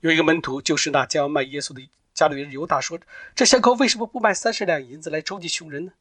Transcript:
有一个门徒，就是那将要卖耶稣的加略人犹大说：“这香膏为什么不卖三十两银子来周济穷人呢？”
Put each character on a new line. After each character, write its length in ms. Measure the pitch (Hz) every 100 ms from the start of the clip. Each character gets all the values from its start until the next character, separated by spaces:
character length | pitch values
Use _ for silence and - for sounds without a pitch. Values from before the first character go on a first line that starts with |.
有 120 | 165
一 40 | 160
个 60 |
门 180 | 160 165
徒， 220 | 151 135
就 140 | - 147
是 160 | -
那 120 | 139 127
将 160 | 156
要 40 | 143
卖 140 | 147
耶 180 | 131 143
稣 120 | -
的 160 | 135 135 _ _
加 140 | - 156
略 140 | 143
人 100 | 143
犹 120 | 135
大 160 | 170 -
说 200 | - 170 _ - -
：“这 100 | -
香 160 | 247 254
膏 120 | 240
为 160 | 247 262
什 100 | 220
么 80 | 226
不 140 | 247
卖 120 | 214
三 200 | 190 220
十 120 | 220
两 160 | 196 156
银 220 | 127 143
子 80 | 160
来 100 | 151
周 200 | 156 196
济 80 | 170
穷 200 | - 160
人 180 | 143 180
呢？” 60 | _